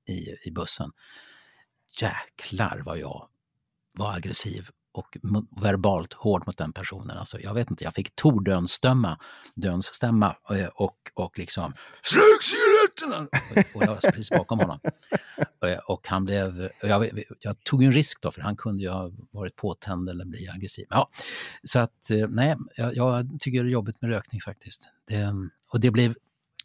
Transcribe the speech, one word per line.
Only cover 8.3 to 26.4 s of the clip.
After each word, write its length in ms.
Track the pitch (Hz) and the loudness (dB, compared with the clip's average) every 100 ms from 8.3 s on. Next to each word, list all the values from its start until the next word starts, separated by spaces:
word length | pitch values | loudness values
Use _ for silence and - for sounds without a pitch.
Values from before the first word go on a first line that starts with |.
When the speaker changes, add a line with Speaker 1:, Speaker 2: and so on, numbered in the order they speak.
| 110 95 92 87 - 127 127 98 78 - - - | 4 2 0 0 2 4 4 2 -4 -12 -20 -18
Speaker 1:
Dönsstämma, 840 | - 92 87 - - 120 110 101 - - | -6 -4 -2 -2 0 2 4 2 0 -4
eh, 160 | 98 87 | -4 -4
och, 300 | - 95 - - | -2 -4 -4 -12
och 240 | - 90 - | -8 -8 -8
liksom, 340 | 85 - 90 - - - | -8 -6 -6 -10 -20 -6
"Släck 400 | - - 427 427 | 2 8 10 10
cigaretterna!" 840 | - 480 440 427 403 - 294 170 143 135 - | 6 4 8 8 6 2 -6 -6 -2 -4 2
Och, 260 | 110 - - | 2 2 2
och 60 | |
jag 40 | 214 | 0
var 80 | - 202 | 2 2
precis 200 | 107 107 | 2 0
bakom 280 | 175 - 113 | 0 2 0
honom. 200 | - - | 0 -2
Speaker 2:
<laughs> 40 | - - - - - - - _ | -8 -8 -4 -6 -4 -6 -6 _
Speaker 1:
Eh, 140 | 90 90 | -4 -2
och 300 | - 95 - | -4 -6 -2
han 160 | 95 | -2
blev, 440 | 95 101 95 90 92 - | 0 -2 -2 -6 -10 -4
jag, 280 | 101 101 110 104 - - | 0 2 2 -4 -12 -12
jag 240 | 104 - | -10 -8
tog 180 | - 135 | 0 4
en 80 | 131 | 6
risk 300 | 131 147 - | 6 2 -2
då, 100 | 80 | -6
för 80 | - | -6
han 160 | 104 104 | -6 -6
kunde 260 | 113 98 | -6 -4
ju 60 | 95 | -4
ha 220 | 92 90 104 - | -6 -8 -12 -16
varit 260 | 101 90 - | -10 -10 -6
påtänd 520 | 101 - 95 90 92 | -8 -6 -8 -6 -6
eller 160 | 90 | -8
bli 240 | 92 82 90 | -10 -12 -12
aggressiv. 380 | 87 92 - - | -12 -10 -12 -4
Ja, 180 | - - - - - - - | -2 -2 -6 -14 -12 -14 -6
så 160 | - 123 | 0 2
att, 320 | 117 _ - | 2 _ -2
eh, 180 | 107 107 | 0 2
nej, 280 | 107 143 135 - - | 2 2 0 -6 -4
jag, 200 | 120 123 | -2 2
jag 340 | 127 123 127 147 | 2 2 -2 -6
tycker 220 | 135 123 | -2 0
det 40 | 123 | 2
är 40 | |
jobbigt 280 | 123 104 - | 0 0 -4
med 80 | 117 | -2
rökning 300 | 107 - 104 | -2 -4 -10
faktiskt. 500 | - - 95 - - _ | -10 -14 -10 -12 -12 _
Det, 280 | - 104 101 98 87 - _ | -6 -2 -2 -4 -8 -14 _
och 120 | 120 | 2
det 100 | 123 | 4
blev, 240 | 113 117 120 _ _ | 6 2 0 _ _